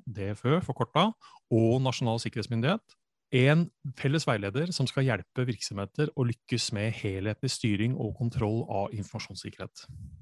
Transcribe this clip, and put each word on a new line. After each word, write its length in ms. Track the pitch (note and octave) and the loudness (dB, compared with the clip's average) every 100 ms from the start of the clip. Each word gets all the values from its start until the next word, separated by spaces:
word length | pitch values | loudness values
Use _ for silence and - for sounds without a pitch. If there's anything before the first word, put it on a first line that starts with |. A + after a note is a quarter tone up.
| E3 | -4
D 240 | G#2+ G2 | -6 -6
F 140 | G#2 A#2+ | -2 0
Ø 140 | D#3+ | 0
forkortet, 480 | F3 - A#2+ D3 G3+ - - - - | 0 -4 0 4 2 2 -12 -20 0
og 320 | A2+ A2+ B2+ | 4 4 4
Nasjonal 400 | C3 - A#2+ A2+ | 2 0 0 -2
sikkerhetsmyndighet 720 | A2+ A#2 G2+ A2+ B2+ G#3+ - _ _ _ _ B2+ | -4 -6 -4 0 2 0 -4 _ _ _ _ 4
en 320 | C3 D#3 E3+ - C#3+ - | 6 6 4 -4 -12 -4
felles 240 | C#3 D#3 | 0 0
veileder 480 | D3 A2+ G2+ G#2 F3 | 0 0 0 -2 -2
som 160 | F3 C3 | 0 0
skal 160 | - | 2
hjelpe 400 | C3+ G#2+ - - B2+ | 2 0 -2 -4 -2
virksomheter 680 | G#2+ - G2+ G2+ - D3+ - | -4 -6 -6 -6 -2 -2 0
å 80 | A#2+ | 0
lykkes 420 | A2+ - A#2+ - G#2 | -2 -2 -2 0 -2
med 180 | G#2+ G#2+ | -2 -2
helhetlig 560 | G#2+ F#2+ G2+ G#2+ C3 | -4 -2 -4 -4 -4
styring 480 | - A#2+ G2+ A2+ C3 | -2 2 2 2 0
og 160 | A2+ - | -4 -4
kontroll 420 | A#2 B2+ G#2+ A2+ - | -4 -2 0 0 -2
av 240 | G2+ G2+ G#2+ | -4 -4 -6
informasjonssikkerhet. 880 | F#2+ A2 - F#2+ - - F#2+ - - - - - | -8 -10 -10 -12 -12 -12 -12 -14 -18 -16 -16 -18